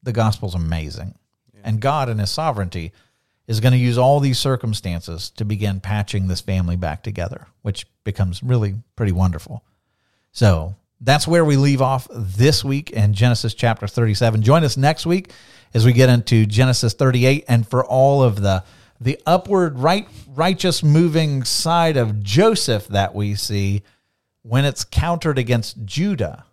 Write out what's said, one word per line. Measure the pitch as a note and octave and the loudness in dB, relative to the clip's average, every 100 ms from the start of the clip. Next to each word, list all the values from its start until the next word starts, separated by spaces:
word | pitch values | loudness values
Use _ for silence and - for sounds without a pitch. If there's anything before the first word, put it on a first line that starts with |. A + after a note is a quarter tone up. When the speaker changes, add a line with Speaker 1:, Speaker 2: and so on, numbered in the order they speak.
Speaker 1:
The | - | -6
gospel's | A2+ A2 G#2+ G#2 F2 | 0 0 0 -4 -4
amazing. | D#2+ E2 D2+ D2 F2+ - _ _ _ | -2 -2 -6 -10 -14 -14 _ _ _
Speaker 2:
Yeah. | G#2 | _
Speaker 1:
And | A2 A2 | -6 -2
God | B2+ D3+ C3 | 0 0 -2
in | A2 | -2
his | G2+ | -4
sovereignty | - D#3 A2 F#2 F2 D#2+ _ _ _ _ _ - | -2 -4 -4 -6 -6 -10 _ _ _ _ _ -6
is | A2 | 0
gonna | B2 B2+ | 2 4
use | B2 A#2+ | 2 2
all | B2+ C#3+ | 2 2
these | C#3 B2+ | 2 0
circumstances | C#3 C3 A#2 G#2+ F#2+ E2+ - F2 - - | -2 -2 -4 -6 -6 -8 -8 -12 -14 -8
to | G#2 | -6
begin | G#2+ G#2 F#2+ | -4 -4 -4
patching | F#2+ G#2 G2+ G#2 F#2+ | -4 -4 -2 -2 -2
this | E2+ | -4
family | - F#2+ F2 F2 | -4 -2 -2 -2
back | F2 D#2+ | -4 -8
together, | - G#2 F2 A#2+ - _ | -10 -8 -8 -10 -18 _
which | G#2+ G2 - _ | -8 -8 -12 _
becomes | - G2+ F#2 F2+ | -10 -4 -4 -4
really | B2 B2+ G#2 G2+ - - | -2 -2 -2 -6 -12 -6
pretty | G#2+ | -2
wonderful. | F2 F#2 E2 - - _ _ _ _ _ _ _ | 0 0 -2 -12 -18 _ _ _ _ _ _ _
So | - A2+ E2+ D#2 G2 _ _ | 0 2 2 -2 -12 _ _
that's | A#2 D3 D#3 | 0 0 2
where | E3+ D#3 | 2 4
we | C#3 | 4
leave | C#3+ C3+ | 4 2
off | C3 C3+ - | 0 -2 -6
this | A#2+ G2+ F#2+ C3 D#3 C#3 | -10 -8 2 2 2 -2
week | C3+ D3 | -6 -6
in | - G#2 | -2 0
Genesis | G2+ B2 A#2+ A2+ | 2 2 2 -2
chapter | - A#2+ A2+ G2+ | -2 -2 -2 -4
thirty-seven. | - A2+ G2+ A#2 A2 | -2 0 2 0 2
Join | A2 D#3 D3+ | 2 4 2
us | B2+ | 0
next | C#3 D#3+ E3 | 0 0 0
week | F3+ F3+ - - - _ | -2 -2 -20 -20 -20 _
as | A#2 A2+ | 2 4
we | |
get | A#2+ B2+ | 6 6
into | B2 A2+ A#2 G#2+ | 4 4 2 4
Genesis | G#2 B2+ B2 A#2+ | 2 2 2 -2
thirty-eight, | - C3+ B2 C3 C#3 - | 0 0 2 2 0 2
and | A#2+ G#2+ | 0 2
for | B2 - | -2 0
all | C3 C3+ C#3 | 2 4 4
of | B2+ G2+ | 2 2
the, | G2+ F#2+ - - _ _ | 0 0 -4 -20 _ _
the | A#2+ D3 - | -4 -4 0
upward, | F3+ - G3 F3 C3 | 0 2 0 0 0
right, | C#3 G3 G#3 - - C3 | 0 0 -4 -20 -18 -2
righteous | E3 F#3+ F#3 D3+ | -2 0 0 0
moving | D3+ D3+ E3+ D#3 D#3 C#3 B2 | 4 4 4 2 -2 -4 -4
side | - E3 E3+ E3 D3 | -4 0 2 2 2
of | A2+ G#2+ | 0 -2
Joseph | G2 A2 A3 A3 - A2 - | 0 4 4 2 -2 -4 -2
that | G2+ G2 G2+ | -2 -2 -2
we | G#2 G2+ | -4 -4
see | - G#2 G2 G2+ - _ _ _ _ _ | -4 -2 -2 -2 -6 _ _ _ _ _
when | A2 B2 C#3+ | -4 0 0
it's | - | -2
countered | - - D#3 E3+ E3 C3+ | -4 -2 0 -2 -2 -2
against | A#2 A#2+ G#2+ - G#2 | 0 -2 -2 -10 -10
Judah | C3+ G3 F3 F#2 - - | -4 -2 -2 -4 -8 -20